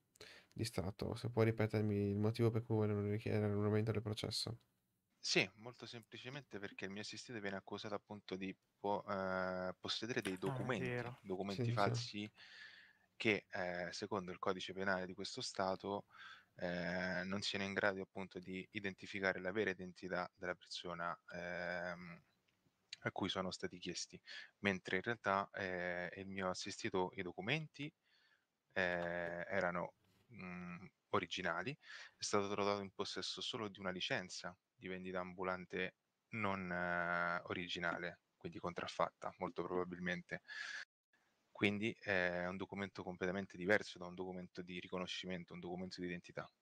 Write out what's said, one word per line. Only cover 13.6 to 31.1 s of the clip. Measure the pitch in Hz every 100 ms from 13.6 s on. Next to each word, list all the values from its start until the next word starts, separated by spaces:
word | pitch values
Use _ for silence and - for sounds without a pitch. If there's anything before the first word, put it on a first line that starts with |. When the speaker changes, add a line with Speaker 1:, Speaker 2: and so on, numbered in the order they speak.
| 90 87 87
Speaker 2:
secondo | - 104 104 90
il | 87
codice | - 92 -
penale | 95 98 92 92
di |
questo | 92 92 -
Stato, | - - 95 95 98 101 - - - - - -
eh, | 90 87 87 92 92 90 92
non | 101
siano | - 101 98
in |
grado | 95 104 95
appunto | 95 - 92 92
di | 90 92 90
identificare | 107 101 95 - 104 95 92
la | 92
vera | 101 98
identità | 90 92 87 90 90 90 _
della | 90 90
persona, | - - 90 85 85 82 -
ehm, | 90 87 87 87 90 87 87 90 85 _ _ _ _ _ _ _ -
a | 117
cui | - 98
sono | 98 92
stati | - 95 90
chiesti, | 90 85 - 90 - - - _
mentre | 101 95 - 92
in |
realtà, | 104 117 101 98 98
eh, | - 98 90 90 87 87 95
il | 95
mio | 98 95
assistito | 92 101 - 110 95 90 95
i |
documenti, | 90 85 95 151 156 - 147 _ _ _ _ _ _ _ _
eh, | - 90 87 85 87 85 87 85
erano, | 98 90 87 85 _ _ _ _
mm, | 107 92 90 90 87 92 _
originali, | _